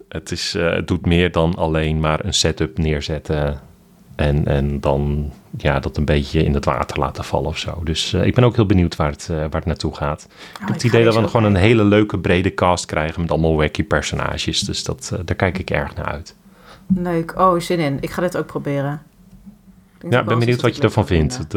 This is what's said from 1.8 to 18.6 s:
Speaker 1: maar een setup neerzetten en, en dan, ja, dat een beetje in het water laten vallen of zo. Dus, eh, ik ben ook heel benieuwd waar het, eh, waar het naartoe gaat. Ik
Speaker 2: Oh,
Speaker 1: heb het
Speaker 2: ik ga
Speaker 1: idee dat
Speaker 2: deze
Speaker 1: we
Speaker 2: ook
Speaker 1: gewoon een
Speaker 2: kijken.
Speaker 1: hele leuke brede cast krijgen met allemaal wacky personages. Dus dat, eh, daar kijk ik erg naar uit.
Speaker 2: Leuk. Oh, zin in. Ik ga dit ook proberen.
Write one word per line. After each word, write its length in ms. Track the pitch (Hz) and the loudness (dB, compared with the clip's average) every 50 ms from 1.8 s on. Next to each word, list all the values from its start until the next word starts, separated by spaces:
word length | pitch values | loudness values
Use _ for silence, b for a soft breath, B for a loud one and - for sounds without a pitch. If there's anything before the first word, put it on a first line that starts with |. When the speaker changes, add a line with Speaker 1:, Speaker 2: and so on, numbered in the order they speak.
| 78 78 78 78 | 0 0 0 0
Speaker 1:
maar 260 | 78 78 78 - - | 0 0 0 0 -2
een 80 | 90 - | -2 -2
setup 440 | - - 82 78 - 78 - - | 0 0 0 0 -2 -4 -4 -2
neerzetten 800 | - 80 78 76 73 - - 78 73 - - 78 73 73 73 73 71 - - - _ _ _ _ _ _ - - | -2 0 0 0 -2 -2 -4 -6 -6 -4 -4 -2 0 0 -2 -4 -6 -10 -16 -20 _ _ _ _ _ _ -12 -4
en, 300 | - 78 73 71 76 - | -2 0 2 2 2 2
en 340 | - 71 69 69 71 71 69 | 0 0 0 0 0 -2 -2
dan, 520 | 69 71 69 71 73 73 71 73 73 69 - - - - - | 0 0 0 0 0 -2 -2 -2 -4 -6 -8 -12 -16 -16 -8
ja, 220 | - - 76 69 67 | -4 0 0 0 0
dat 180 | 65 - - | -2 -4 -2
een 80 | - 73 | -2 0
beetje 380 | 69 76 73 69 - - 80 80 | 2 2 2 0 0 0 0 2
in 100 | 82 71 | 2 2
het 120 | 71 - | 0 0
water 340 | - 67 - 73 - - 73 | 0 0 0 -2 -4 -4 -4
laten 240 | 71 64 - - - | -4 -4 -4 -6 -6
vallen 260 | - - 69 69 76 | -4 -2 -2 -2 -4
of 80 | 78 | -6
zo. 240 | - - - 73 82 82 | -6 -6 -8 -6 -6 -4
Dus, 300 | 82 80 - - - - | -4 -4 -4 -4 -2 0
eh, 120 | 90 92 | 0 0
ik 100 | 101 - | 2 2
ben 80 | 123 123 | 4 4
ook 120 | 123 - | 4 4
heel 100 | - 107 | 2 2
benieuwd 300 | 92 101 92 87 82 - | 4 4 4 4 2 0
waar 160 | - 78 73 | -2 -2 -2
het, 160 | 69 - - - | -4 -6 -6 -6
eh, 60 | 82 | -4
waar 120 | 76 78 78 | -4 -4 -4
het 140 | 76 80 - | -4 -4 -2
naartoe 300 | 80 76 - - 78 - | -4 -4 -2 -4 -6 -4
gaat. 320 | - 76 73 76 - - - | -4 -4 -4 -4 -6 -10 -16
Ik 0 | B B B B B | B B B B B
Speaker 2:
Oh, 60 | B | B
Speaker 1:
heb 140 | - 104 - | -6 -6 -4
het 20 | |
Speaker 2:
ik 60 | - | -2
ga 60 | - | 0
Speaker 1:
idee 120 | 117 - 113 117 | 2 4 6 6
dat 40 | 113 | 6
Speaker 2:
deze 80 | 110 113 | 4 4
Speaker 1:
we 40 | 107 | 2
Speaker 2:
ook 40 | 92 | 2
Speaker 1:
gewoon 140 | - 117 107 | 2 2 4
een 80 | 104 101 | 4 4
Speaker 2:
kijken. 160 | 90 92 117 | 4 6 6
Speaker 1:
hele 140 | 120 110 104 | 6 6 6
leuke 360 | 101 104 107 107 107 - 92 | 6 6 4 4 2 0 -2
brede 340 | 85 - 90 90 92 95 - | 0 2 2 2 2 0 0
cast 320 | - 92 90 90 - - | 2 2 2 2 2 -2
krijgen 360 | - 85 80 78 80 80 85 | -2 -2 -2 -2 -2 -2 -2
met 100 | 85 80 | -2 0
allemaal 240 | 80 78 80 80 80 | 0 2 2 2 2
wacky 280 | 76 76 76 - - 78 | 2 2 0 0 -2 -2
personages. 760 | - 80 73 - - 78 71 - 71 - - - 82 80 - | 0 0 0 0 -2 -4 -4 -4 -4 -4 -4 -4 -4 -4 -4
Dus 240 | - 101 - - - | -4 -4 -4 -6 -6
dat, 260 | - 82 - - - - | -6 -8 -8 -8 -8 -8
eh, 60 | 92 90 | -6 -4
daar 100 | 87 95 | -4 -2
kijk 220 | - 98 92 82 | 0 0 0 0
ik 120 | 95 - - | -2 -4 -2
erg 260 | - - 73 - - | -2 -2 -4 -4 -6
naar 100 | - 76 | -8 -8
uit. 300 | - - - - - - _ _ B B B B B B B B B 185 | -6 -8 -8 -10 -14 -20 _ _ B B B B B B B B B -2
Speaker 2:
Leuk. 380 | 180 175 180 170 165 165 165 - | 0 0 0 -2 -2 -4 -4 0
Oh, 220 | - 185 190 175 170 | 2 4 4 4 2
zin 200 | 170 - 180 170 | 0 -2 -2 0
in. 180 | 156 139 139 127 | 0 -2 -2 -4
Ik 80 | - - | -6 -6
ga 120 | - 185 | -4 -2
dit 160 | 175 180 - | -2 -2 -2
ook 80 | 226 190 | -4 -6
proberen. 560 | - - 151 | -6 -8 -8